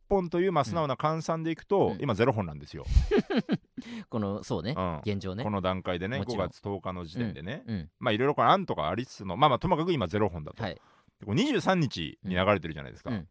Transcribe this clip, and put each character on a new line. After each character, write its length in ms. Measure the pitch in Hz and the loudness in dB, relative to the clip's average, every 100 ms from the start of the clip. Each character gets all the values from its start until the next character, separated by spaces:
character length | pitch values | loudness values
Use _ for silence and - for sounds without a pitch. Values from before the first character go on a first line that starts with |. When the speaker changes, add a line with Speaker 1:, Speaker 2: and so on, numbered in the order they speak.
| _ | _
Speaker 1:
本 200 | 202 175 | 0 2
と 100 | 175 | 0
い 80 | 190 | 2
う、 40 | |
ま 100 | 165 | 2
あ、 40 | 120 | 2
素 80 | |
直 140 | 170 147 | 0 0
な 80 | 127 | 0
換 260 | 156 160 | 0 0
算 220 | 156 165 | -2 -2
で 80 | 165 | -2
い 40 | 160 | -4
く 80 | |
と、 240 | - 196 123 | 0 4 4
Speaker 2:
う 20 | |
ん。 20 | |
う 20 | 202 | 2
ん。 40 | |
Speaker 1:
今 140 | 123 101 | -2 4
ゼ 100 | 123 | 4
ロ 80 | |
本 140 | 110 87 | 2 -2
な 60 | |
ん 60 | 73 | -6
で 60 | 71 | -12
す 100 | 73 | -10
よ。 100 | 65 - - 392 - 247 - | 4 4 6 4 4 0 0
Speaker 2:
<laughs> 640 | 240 - - 233 233 - | -4 -4 -14 -12 -12 -6
こ 100 | 117 | -2
の、 240 | 101 104 | -2 -4
そ 160 | 143 107 | -4 -4
う 40 | |
ね。 100 | 87 110 | -2 -2
Speaker 1:
う 60 | |
ん。 180 | 92 80 | -2 -2
Speaker 2:
現 200 | 107 101 | -4 -4
状 160 | 92 95 | -4 -4
ね。 80 | |
Speaker 1:
こ 60 | 135 | -2
の 120 | 101 | 0
段 220 | 92 92 | 0 0
階 160 | 90 90 | -2 -2
で 80 | 95 | -2
ね、 120 | 131 | -4
Speaker 2:
も 60 | 98 | -4
ち 100 | 110 | -2
ろ 80 | |
ん。 40 | 90 | -4
Speaker 1:
五 40 | |
月 100 | - | -4
十 200 | 101 98 | -8 -6
日 120 | 95 | -6
の 120 | 90 85 | -8 -8
時 120 | 110 | -4
点 160 | 117 | -4
で 80 | 69 | -6
ね。 200 | 85 143 175 | -10 -10 -6
Speaker 2:
う 40 | |
ん。 40 | 104 | -8
う 20 | |
ん。 100 | 78 _ | -8 _
Speaker 1:
ま 100 | 120 | -2
あ、 20 | |
い 60 | 107 | 2
ろ 80 | 135 | 2
い 20 | |
ろ 80 | 143 | 4
こ 60 | |
れ 60 | 120 | 4
案 180 | 190 175 | 4 2
と 100 | 95 | -2
か 140 | 76 | -2
あ 60 | 95 | -2
り 100 | 127 | -6
つ 80 | |
つ 120 | - 98 | -10 -8
の、 120 | 90 | 2
ま 100 | 147 | 4
あ 20 | |
ま 60 | 120 | 4
あ、 20 | |
と 80 | 180 | 2
も 100 | 165 | 0
か 80 | 175 | 0
く 80 | |
今 140 | 160 90 | 0 0
ゼ 120 | 104 | 2
ロ 100 | 104 | 0
本 140 | 82 | 0
だ 100 | 76 | -10
と。 100 | - | -8
Speaker 2:
は 60 | 107 | -8
い。 60 | - _ _ _ _ | -8 _ _ _ _
Speaker 1:
で、 60 | 98 | -2
こ 80 | |
れ 100 | 117 | 0
二 40 | 285 | 2
十 120 | 226 | 2
三 180 | - 185 | 2 2
日 380 | 139 - 78 - | 2 -2 -8 -8
に 120 | - 90 | -4 2
流 100 | 95 | 4
れ 140 | 101 | 4
て 80 | 80 | 0
る 60 | |
じ 60 | 76 | -8
ゃ 40 | |
な 60 | 65 | -10
い 20 | |
で 60 | - | -12
す 60 | |
か。 80 | - | -8
Speaker 2:
う 20 | |
ん。 140 | 110 85 | -6 -8